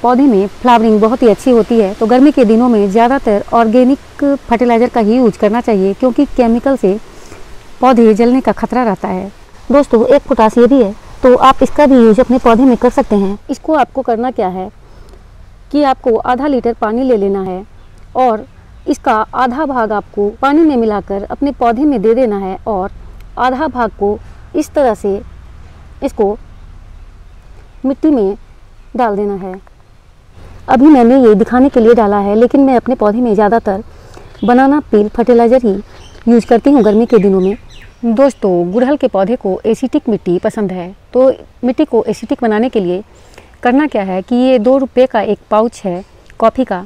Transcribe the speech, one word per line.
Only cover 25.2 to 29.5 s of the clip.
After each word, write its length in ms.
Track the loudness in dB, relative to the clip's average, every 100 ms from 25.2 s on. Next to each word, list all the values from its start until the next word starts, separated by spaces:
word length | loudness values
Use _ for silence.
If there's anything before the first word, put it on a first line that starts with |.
| -10 -20 -20 -20 -20 -20 -20 -10
इसको 340 | -8 -4 -4 -4 -12 -20 -20 -20 -20 -20 -20 -20 -20 -20 -20 -20 -20 -10 -6
मिट्टी 240 | -2 0
में 280 | 0 -2 -4 -12 -20 -20 -20 -12 -4
डाल 200 | -4 -2
देना 200 | -4 -6
है। 220 | -10